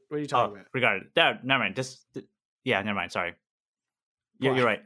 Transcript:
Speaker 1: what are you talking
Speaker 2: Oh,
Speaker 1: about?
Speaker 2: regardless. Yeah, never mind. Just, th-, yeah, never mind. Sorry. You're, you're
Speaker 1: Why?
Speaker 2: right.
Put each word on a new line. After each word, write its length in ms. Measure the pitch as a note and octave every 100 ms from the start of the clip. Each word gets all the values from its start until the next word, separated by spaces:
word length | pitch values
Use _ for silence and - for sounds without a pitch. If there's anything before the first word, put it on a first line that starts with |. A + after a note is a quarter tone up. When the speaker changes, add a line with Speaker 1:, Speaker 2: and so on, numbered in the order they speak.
| -
Speaker 1:
what 100 | D3+
are 20 |
you 60 | C#3+
talking 240 | C3 G#2+
Speaker 2:
Oh, 20 | G2+
Speaker 1:
about? 100 | F#2
Speaker 2:
regardless. 360 | C3 A#2+ G2 - -
Yeah, 220 | D#3+ G#2+
never 200 | B2+ C3+
mind. 100 | G#2 F#2+
Just, 360 | C3 - _
th-, 140 | - - _ _ _
yeah, 180 | C3 G#2
never 140 | G#2 G2+
mind. 160 | F2
Sorry. 220 | G2+ F2 F2 _ _ _ _ _ _ _ _ _ -
You're, 160 | C3 C3
you're 100 | B2
Speaker 1:
Why? 60 |
Speaker 2:
right. 100 | G2+